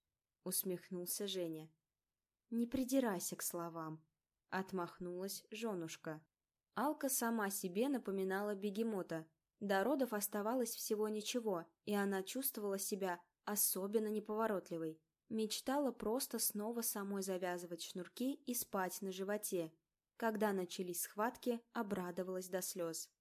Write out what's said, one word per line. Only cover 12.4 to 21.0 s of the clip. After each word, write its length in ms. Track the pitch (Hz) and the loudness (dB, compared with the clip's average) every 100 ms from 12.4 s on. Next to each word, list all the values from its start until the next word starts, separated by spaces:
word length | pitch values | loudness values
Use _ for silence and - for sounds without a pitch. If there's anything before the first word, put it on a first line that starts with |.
| 269 - 202 196 | -2 -2 -2 0
себя 420 | - 202 190 175 - _ - | 0 0 0 -2 -6 _ -4
особенно 640 | 208 - 190 196 220 214 | 2 2 2 2 2 2
неповоротливой. 920 | 214 208 214 220 190 175 170 160 160 _ _ _ | 0 -2 0 2 2 0 -4 -4 -6 _ _ _
Мечтала 640 | 220 220 - - 277 277 | -2 0 -2 0 2 2
просто 480 | 247 208 240 285 226 | 0 0 0 0 0
снова 420 | - 202 214 233 | 0 0 -2 -2
самой 400 | 226 214 196 202 | -2 -2 -2 -2
завязывать 640 | 190 185 185 175 175 170 | 0 0 0 -2 -4 -6
шнурки 500 | - 185 175 - 254 | -6 -6 -8 -2 0
и 200 | 285 - | 0 -2
спать 480 | 240 - 202 185 - | -2 0 0 0 -2
на 100 | 190 | -4
животе. 600 | 185 190 208 - 185 160 - _ _ _ _ | -4 -2 0 0 0 0 -6 _ _ _ _
Когда 340 | 226 220 214 | 0 4 4
начались 500 | 196 180 - 185 170 | 4 0 -2 -4 -2